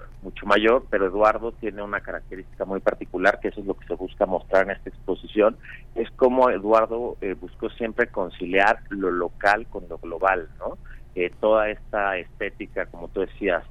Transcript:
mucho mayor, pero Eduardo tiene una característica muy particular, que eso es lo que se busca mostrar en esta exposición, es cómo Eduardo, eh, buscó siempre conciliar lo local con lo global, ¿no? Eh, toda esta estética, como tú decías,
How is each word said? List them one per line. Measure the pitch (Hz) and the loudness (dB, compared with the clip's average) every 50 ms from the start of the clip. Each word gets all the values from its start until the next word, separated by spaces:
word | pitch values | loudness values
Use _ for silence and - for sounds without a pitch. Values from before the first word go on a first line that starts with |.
| - - - - - | -16 -16 -16 -14 -12
mucho | 95 - - - | -12 -10 -8 0
mayor, | 101 104 107 107 110 117 135 131 - | 4 4 6 6 6 6 4 4 0
pero | - 101 98 | 0 2 2
Eduardo | 95 90 104 107 107 107 110 110 117 - | 2 4 4 6 6 4 4 0 -6 -6
tiene | - - 107 98 104 | -6 -6 -6 -6 -6
una | 104 104 104 98 | -6 -4 -4 -4
característica | - - 87 85 - - 95 92 95 - - - 98 | -4 -6 -8 -8 -10 -10 -12 -14 -14 -12 -8 -8 -6
muy | 92 98 95 | -4 -4 0
particular, | - - 98 - 98 - - 90 92 98 107 - | 0 0 0 0 -2 -8 -4 2 4 4 4 2
que | - 104 | 0 -6
eso | - 104 | -6 -6
es | 98 | -6
lo | 98 92 | -6 -6
que | - - | -6 -6
se | - - | -8 -8
busca | 82 92 92 - - 104 | -6 -8 -8 -4 -2 -2
mostrar | 95 92 87 - - 95 95 95 | 0 0 -2 -2 2 2 2 2
en | 95 95 | 2 -2
esta | - - 95 | -6 -8 -12
exposición, | - - - - 92 - - - - 104 101 107 123 - - - - - - - - | -14 -8 -6 -4 -4 -4 -6 -2 2 4 4 4 4 0 -6 -16 -16 -16 -16 -10 -6
es | - 113 - - | -6 -6 -6 2
cómo | - 135 127 127 131 127 127 | 4 4 6 6 6 6 6
Eduardo, | 107 92 98 104 110 113 113 107 113 117 120 113 - - | 4 2 4 6 6 6 6 4 2 -2 -4 -4 -6 -6
eh, | - 101 92 - | -6 -6 -6 -6
buscó | - 90 - - - 107 | -8 -12 -10 -8 -8 -8
siempre | - - 120 113 110 - 120 117 | -4 -4 -4 -2 0 0 -2 0
conciliar | - 107 95 87 - - 92 87 90 98 98 104 113 - - - | 0 -2 -4 -4 -6 -8 -4 0 2 4 4 4 4 2 -2 -6
lo | 104 98 95 90 87 | -4 -2 0 0 0
local | 90 87 85 - - - 101 101 107 98 - | 0 0 -2 -2 0 2 4 4 2 0 -4
con | - 101 90 85 | -10 -10 -10 -10
lo | 82 80 | -12 -12
global, | - 85 85 82 95 95 95 92 82 80 - - | -10 -10 -4 0 2 2 2 2 0 -6 -10 -10
¿no? | 87 110 180 - - - - - - - - | -8 -8 -8 -10 -12 -14 -16 -16 -16 -10 -4
Eh, | 92 90 87 - - | -2 -2 -2 -2 0
toda | - 107 110 110 107 107 | 2 4 4 4 4 2
esta | 107 - - - - 107 101 98 95 | -2 -6 -8 -6 -2 0 0 0 -2
estética, | 90 85 - - - 107 98 - - 104 90 - 101 90 | -4 -6 -10 -10 -8 -8 -8 -8 -8 -12 -8 -6 -6 -6
como | - - 85 85 - | -6 -8 -12 -12 -8
tú | - 101 | -4 -4
decías, | 95 - - - 101 95 87 82 - - | -4 -4 -4 -4 0 0 0 0 -2 -4